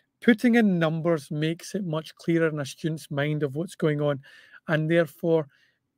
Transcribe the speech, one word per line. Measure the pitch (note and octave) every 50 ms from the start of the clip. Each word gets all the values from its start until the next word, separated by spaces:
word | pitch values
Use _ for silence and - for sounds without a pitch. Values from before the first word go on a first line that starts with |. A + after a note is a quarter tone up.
| _ _ _ _
putting | - A#3 A#3+ - B3+ A#3+ A3+
in | A#3+ A3 G3+ F3+ E3+
numbers | E3 D#3 D#3+ D#3+ D3+ E3+ E3+ D3 - -
makes | D#3 D3+ D#3 D#3+ E3+ - - - -
it | G3+ G3
much | E3 D3+ D#3+ D#3 - -
clearer | - - E3+ E3 E3 E3 D#3
in | D3+ D3
a | C#3
student's | C3+ - - - D#3 D#3+ D3 - -
mind | D3 C#3 C#3+ D3+ D3+ D3
of | D3 C3 C3
what's | D#3 F3+ F#3 -
going | - E3+ D#3 D3+ D3
on, | D3 D3 C#3+ C3+ - - - - - _ - - _ -
and | D#3 D#3 D#3 D#3
therefore | E3+ E3+ E3 - - - F#3 E3 D#3+ D#3+ D3+ - _ _ _ _ _ _ _ _ _